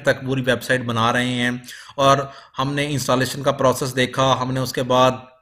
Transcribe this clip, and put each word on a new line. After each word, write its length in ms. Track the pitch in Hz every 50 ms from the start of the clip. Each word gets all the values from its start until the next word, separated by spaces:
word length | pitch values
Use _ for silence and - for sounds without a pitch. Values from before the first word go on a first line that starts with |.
| -
तक 160 | 143 131 131 131
पूरी 180 | 127 135 131 123
वेबसाइट 420 | 131 120 117 - - 131 127 120
बना 240 | 120 113 113 113 120
रहे 200 | 123 123 123 127
हैं 320 | 127 123 120 123 123 123 - - - - - - - -
और 320 | 139 139 139 139 135 - - - - - _
हमने 300 | - 135 139 143 143 143 147
इंस्टॉलेशन 540 | 147 131 - - 127 127 131 127 - 143 135
का 100 | 143 139
प्रोसेस 360 | 139 131 127 120 - 151 131 123
देखा, 380 | 131 127 123 - 135 131 135 123
हमने 260 | 123 127 127 131 131
उसके 220 | 127 120 - 143 131
बाद 420 | 123 127 127 127 131 120 113 - - - _